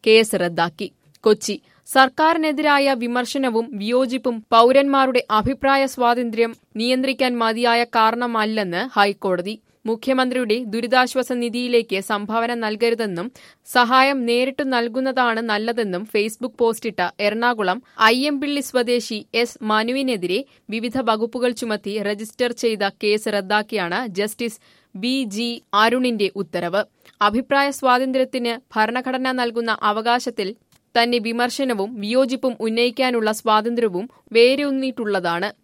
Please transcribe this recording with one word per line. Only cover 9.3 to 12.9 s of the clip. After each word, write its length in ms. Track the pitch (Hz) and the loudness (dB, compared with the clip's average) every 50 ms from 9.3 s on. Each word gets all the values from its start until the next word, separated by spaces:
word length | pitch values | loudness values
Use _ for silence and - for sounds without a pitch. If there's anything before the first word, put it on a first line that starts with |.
| 180 175 175 196 220 214 _ _ _ _ _ | -2 -2 -2 -6 -8 -10 _ _ _ _ _
മുഖ്യമന്ത്രിയുടെ 760 | 220 226 220 - 262 262 262 254 254 254 254 247 214 214 240 254 | -6 -6 -4 -2 -2 0 0 0 0 0 -2 0 0 -2 -2 -2
ദുരിതാശ്വാസ 680 | 214 196 226 233 233 254 254 254 247 - 262 254 - | -4 -6 -4 -2 0 2 2 2 2 0 -4 -4 -2
നിധിയിലേക്ക് 720 | 254 247 240 240 214 247 247 247 247 233 226 233 - 190 | -4 -4 -4 -4 -4 -4 -4 0 0 0 0 0 -4 -6
സംഭാവന 520 | 196 - 220 202 208 208 214 233 226 233 240 | -4 -4 -6 -6 -4 -4 -2 -2 -2 -2 -4
നൽകരുതെന്നും 760 | 240 226 214 214 208 233 233 | -4 -4 -6 -4 -2 -2 -2